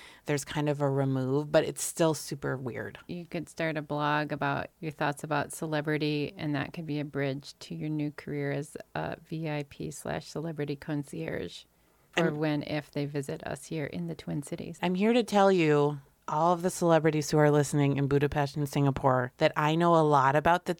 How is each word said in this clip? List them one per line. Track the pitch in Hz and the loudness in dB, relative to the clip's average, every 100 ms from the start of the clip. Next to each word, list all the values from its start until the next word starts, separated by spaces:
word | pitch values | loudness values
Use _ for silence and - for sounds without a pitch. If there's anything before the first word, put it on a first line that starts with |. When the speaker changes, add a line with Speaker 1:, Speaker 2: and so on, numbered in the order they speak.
| - - - | -20 -10 -4
Speaker 1:
there's | 143 - | -4 -4
kind | 156 147 | -2 -2
of | 143 | 0
a | 143 | 0
remove, | 135 135 131 127 139 147 | 2 0 0 0 0 2
but | 156 | 2
it's | 143 139 | 2 -2
still | - - 165 151 | -4 2 2 2
super | - 143 143 135 | -6 -8 -6 -6
weird. | 127 110 104 - - | -6 -8 -10 -12 -12
Speaker 2:
You | 175 165 | -12 -8
could | 175 - | -8 -8
start | - 165 151 | -4 -4 -4
a | |
blog | 147 147 147 147 147 | -6 -2 0 0 -2
about | 147 143 139 - _ | -4 -2 -4 -6 _
your | 160 | -10
thoughts | 143 147 143 | -4 -4 -4
about | 156 147 143 | -4 -2 -4
celebrity, | - 160 151 151 151 151 147 143 - | -6 -4 -2 -2 -2 0 -2 -4 -6
and | 147 143 | -4 -4
that | 143 | -4
could | 175 156 | -8 -6
be | 147 | -6
a | 147 | -6
bridge | 139 139 139 - - | -4 -4 -4 -10 -18
to | - 165 | -14 -8
your | 156 | -6
new | 151 147 | -4 -4
career | - - 147 139 | -6 -8 -6 -4
as | 143 143 - - 151 | -4 -6 -12 -10 -8
a | 160 - - | -8 -8 -10
V | 160 160 | -8 -6
I | 147 143 | -6 -8
P | - 156 | -10 -10
slash | 147 - 156 - | -10 -8 -8 -8
celebrity | 156 165 147 147 143 | -8 -8 -6 -6 -8
concierge | - 147 143 165 160 - 87 - - _ _ _ _ | -6 -6 -6 -8 -6 -6 -8 -12 -20 _ _ _ _
for | - 170 | -2 0
Speaker 1:
And | 147 | 0
Speaker 2:
when, | 156 147 | -2 -2
if | - 151 - | -4 -6 -6
they | 147 143 | -6 -4
visit | 147 139 - | -4 -6 -8
us | - - - | -8 -10 -8
here | 160 143 | -8 -6
in | 180 170 | -6 -8
the | 160 | -8
Twin | - 156 | -6 -6
Cities. | - 170 - 165 | -6 -10 -10 -6
Speaker 1:
I'm | 175 185 | -2 2
here | 214 | 4
to | 240 | 4
tell | 220 202 196 | 4 4 6
you | 185 156 147 147 147 - _ - | 6 6 6 4 0 -10 _ -4
all | 151 170 | 2 4
of | 175 | 4
the | 180 | 0
celebrities | - 175 160 156 151 139 | 0 4 6 4 2 2
who | 151 | 6
are | 147 | 6
listening | 147 139 147 139 139 | 6 4 2 2 2
in | 139 | 2
Budapest | 139 143 151 139 151 | 2 2 0 -2 -2
and | 143 | -2
Singapore | 147 139 135 139 127 127 - | 2 2 2 2 2 0 2
that | 156 - | 0 2
I | 151 160 | 2 4
know | 170 165 | 6 6
a | |
lot | 151 143 131 151 | 6 6 6 4
about | 160 175 - | 4 2 0
the | 175 | -6